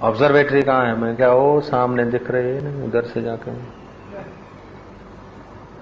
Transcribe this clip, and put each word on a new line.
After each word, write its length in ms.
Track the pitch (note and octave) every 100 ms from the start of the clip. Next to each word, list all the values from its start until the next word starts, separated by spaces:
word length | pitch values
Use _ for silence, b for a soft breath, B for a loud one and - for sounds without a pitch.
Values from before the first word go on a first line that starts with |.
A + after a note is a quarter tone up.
"ऑब्जर्वेटरी 600 | A2+ A2 C#3+ D3 C#3 C#3
कहाँ 240 | C3+ C3 B2
है?" 100 | A2+
मैं 200 | A#2 A#2
क्या, 160 | B2
"वो 300 | B2+ C#3+ D3
सामने 440 | D3 B2+ B2 B2 A#2+
दिख 260 | B2 -
रही 180 | B2 B2
है 140 | C#3
ना, 220 | D3 C#3 A#2+
उधर 160 | A#2
से 200 | A#2 A#2+
जाके।" 640 | A#2 A2+ A#2+ A#2+ - - - - G2+ G2 F#2 F#2+ - - - - - - - - - - - - - -